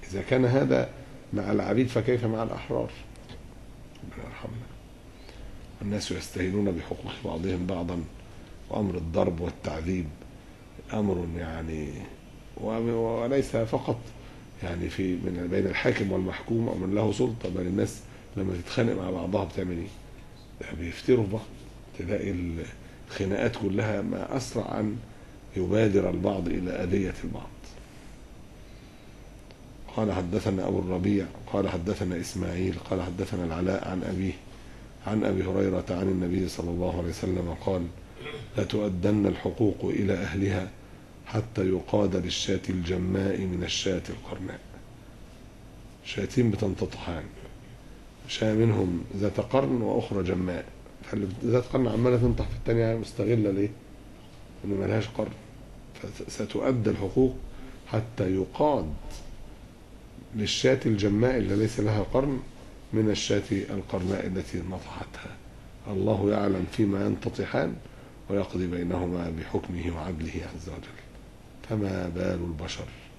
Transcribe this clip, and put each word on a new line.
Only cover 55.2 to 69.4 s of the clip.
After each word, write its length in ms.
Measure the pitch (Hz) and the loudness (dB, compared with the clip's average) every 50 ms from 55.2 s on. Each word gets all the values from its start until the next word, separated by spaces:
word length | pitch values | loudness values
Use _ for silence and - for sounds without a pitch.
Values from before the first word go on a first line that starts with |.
| - - - - - - - - - - - - - - - - - - - - - | -4 -4 -4 -12 -14 -16 -16 -16 -16 -16 -16 -16 -16 -16 -14 -12 -10 -10 -10 -10 -10
فستؤدى 640 | - - - 110 98 - 113 113 131 131 120 107 107 | -10 -6 -6 -6 -4 -2 0 2 2 2 4 4 4
الحقوق 460 | 104 85 98 92 - 127 131 127 - - - - - - - - - - - | 2 2 0 2 6 6 6 6 4 0 -8 -10 -10 -12 -12 -12 -14 -14 -8
حتى 480 | - - 110 113 - - - 101 92 95 | 0 0 0 0 0 -2 0 2 2 4
يقاد 580 | 95 92 - - - 151 151 143 117 85 78 73 - - - - - - - - - - - - - - - - - - - - - - - - - - - - | 2 2 0 2 4 4 4 4 4 0 -2 -4 -6 -6 -10 -10 -10 -10 -12 -12 -12 -12 -14 -14 -14 -16 -16 -18 -18 -18 -18 -18 -18 -18 -18 -16 -16 -16 -8 -2
للشاة 440 | 107 107 101 - - - 131 131 131 - | -2 0 2 2 6 6 6 6 6 6
الجماء 520 | 127 113 98 101 104 101 104 117 127 131 | 4 4 6 6 6 6 6 6 6 6
اللي 180 | 123 101 92 98 | 4 2 4 4
ليس 240 | 104 110 110 - - | 4 4 4 2 2
لها 240 | 104 107 110 104 95 | 2 2 4 2 2
قرن 360 | - - 127 135 147 135 127 - - - - - - - - - - - | 4 4 4 4 4 0 -2 -4 -8 -12 -16 -16 -16 -16 -16 -10 0 2
من 160 | 110 110 107 | 4 4 4
الشاة 340 | 101 92 - - 101 104 - - | 4 2 2 2 2 2 2 2
القرناء 720 | - 98 98 - 101 98 90 - - 98 90 92 101 95 95 | 0 0 0 -2 -4 -4 -4 -2 -2 -2 0 0 0 0 0
التي 300 | 95 92 95 - - - 95 85 90 | 0 0 -2 -2 -2 -4 -4 -4 -4
نطحتها. 640 | 92 92 - - - - 92 - - - - - - - - - - - - - - - - | -6 -6 -8 -8 -8 -10 -10 -10 -10 -12 -12 -12 -12 -12 -14 -16 -16 -16 -16 -16 -18 -12 -6
الله 440 | 104 104 95 98 104 110 98 101 101 | -2 0 2 4 4 4 4 6 4
يعلم 340 | 104 104 101 101 95 92 90 - | 4 4 4 4 4 2 0 -2
فيما 340 | - - 110 101 98 98 101 | 4 4 4 4 6 4 4
ينتطحان 680 | 104 104 - - 104 110 - - - - 131 147 165 113 - - - - - - - - - - - | 2 2 0 -2 -4 -2 -2 -4 0 2 0 0 0 -2 -6 -10 -14 -16 -16 -16 -18 -18 -18 -6 0
ويقضي 380 | 98 101 95 - - 90 92 | 0 0 0 0 0 0 0
بينهما 640 | 87 87 87 87 87 92 90 90 87 87 87 87 85 82 | 0 0 0 0 0 0 0 0 0 0 0 -2 -2 -2
بحكمه 560 | 80 | -4